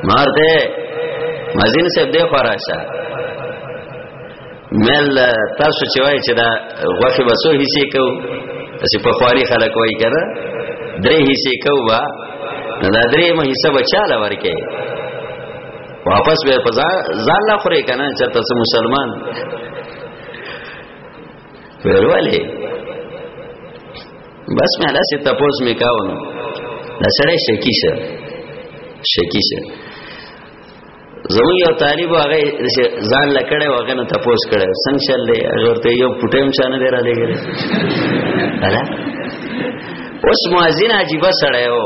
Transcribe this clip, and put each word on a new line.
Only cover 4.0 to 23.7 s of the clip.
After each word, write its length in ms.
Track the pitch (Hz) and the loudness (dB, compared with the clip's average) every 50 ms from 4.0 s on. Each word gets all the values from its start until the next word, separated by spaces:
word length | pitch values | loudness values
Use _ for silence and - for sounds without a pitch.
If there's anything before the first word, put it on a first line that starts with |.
| - - - - - - - - - - - - - - | -16 -16 -16 -16 -16 -16 -16 -18 -18 -18 -18 -18 -10 -2
مل 340 | - 107 107 120 139 147 147 143 135 131 127 123 117 110 107 - 107 - | 0 2 4 4 4 4 4 4 4 4 4 4 4 2 0 -2 0 2
تاسو 240 | 147 156 143 - 143 | 2 2 2 0 -2
چې 140 | 120 - 131 | 0 0 2
وایي 160 | 131 143 143 131 | 2 2 2 2
چې 140 | - 123 120 | 2 2 4
دا 140 | 117 117 117 113 - - - - - 76 85 90 90 | 4 4 2 0 -2 -4 -8 -8 -4 -2 -2 0 2
غوښې 240 | 120 127 - 135 127 120 | 2 2 4 4 4 4
به 60 | 113 110 | 2 4
څو 80 | - 160 156 139 | 4 2 4 4
حصې 240 | 139 127 - 147 139 135 | 2 0 0 0 0 0
کوو؟ 180 | - 139 131 123 - - - - - - - - - - - - - - | 2 0 0 0 0 -4 -6 -8 -8 -8 -8 -10 -10 -10 -12 -12 -8 -4
داسې 180 | - - 104 104 101 | -2 0 0 2 2
پخواني 400 | 117 113 - 123 123 123 131 123 | 2 2 4 4 4 4 4 2
خلک 280 | 120 120 113 113 110 113 | 2 2 2 2 2 2
وایي 180 | 113 113 113 107 | 2 0 0 2
که 140 | - 113 113 | 2 0 2
نه، 140 | 123 160 185 214 - - - - - - - - - - - - - 87 95 | 2 0 -2 -2 -6 -8 -8 -8 -6 -8 -8 -8 -8 -10 -10 -10 -8 -2 2
درې 140 | - 156 160 | 4 4 6
حصې 340 | 143 139 139 120 - 135 123 - - | 6 4 2 2 0 -2 -2 0 2
کوو 220 | 143 143 139 120 110 | 2 2 2 4 2
به، 120 | 110 117 139 143 - - - - - - - - - - - - - - | 2 2 0 -2 -6 -8 -12 -12 -12 -10 -10 -10 -10 -10 -8 -10 -6 -2
نو 60 | - 95 | 0 2
دا 120 | 101 113 117 120 | 4 4 4 4
درېیمه 300 | 135 156 175 170 170 160 | 4 4 4 4 2 2
حصه 260 | 151 135 131 - - 156 | 2 0 0 2 2 2
به 120 | 127 139 | 4 4
چا 200 | 160 - - 196 208 175 | 2 2 2 2 2 2
له 60 | 135 110 | 0 0
ورکوې؟ 400 | 104 101 101 95 - 92 82 78 - - - - - - - - - - - - - - - - - - - - - - - - - - - - - | 0 -2 -2 -2 -2 -2 -2 -2 -4 -6 -6 -6 -6 -6 -6 -8 -8 -8 -10 -10 -10 -10 -12 -12 -12 -14 -14 -14 -14 -14 -16 -16 -16 -16 -16 -6 -2
واپس 320 | 87 95 104 101 156 160 151 - | 2 2 4 4 4 2 2 4
به 100 | 139 131 127 | 2 2 4
په 120 | 127 120 | 2 2
ځان، 260 | 110 123 143 170 185 185 - - 80 104 110 | 2 2 2 2 0 0 -2 -2 -4 -2 2
ځان 160 | 127 165 196 214 214 | 2 2 4 4 2
نه 80 | 208 208 | 2 2
خورې 220 | - 180 175 147 123 | 2 2 2 2 2
که 80 | 127 127 | 0 -2
نه، 100 | 127 143 143 123 - | 0 -2 -4 0 0
چېرته 220 | 127 120 - 120 | -2 2 2 0
څه 140 | 110 - 123 120 | 0 2 0 0
مسلمان. 460 | 113 - - 117 113 120 131 139 135 117 107 - - - - - - - - - - - - 508 - - - - - - - - - - - - - - - - - - - - - - - - - - - - - - - - - - - - - - - - - | 2 2 2 2 2 2 0 0 0 -2 -6 -8 -8 -8 -8 -8 -8 -8 -8 -10 -10 -12 -12 -12 -12 -12 -14 -14 -14 -16 -16 -16 -16 -16 -16 -14 -14 -14 -14 -14 -14 -16 -16 -18 -18 -18 -20 -20 -20 -20 -20 -18 -20 -20 -20 -20 -20 -20 -20 -20 -20 -20 -20 -4 0
ویل، 220 | - 90 98 104 | 4 6 6 6
«ولې؟» 340 | 135 180 190 170 - - 82 82 - - - - - - - - - - - - - - - 480 - - - - - - - - - | 6 4 4 2 2 0 0 -2 -2 -6 -8 -8 -8 -8 -8 -8 -10 -10 -12 -12 -12 -14 -14 -14 -14 -16 -16 -16 -16 -18 -18 -18 -18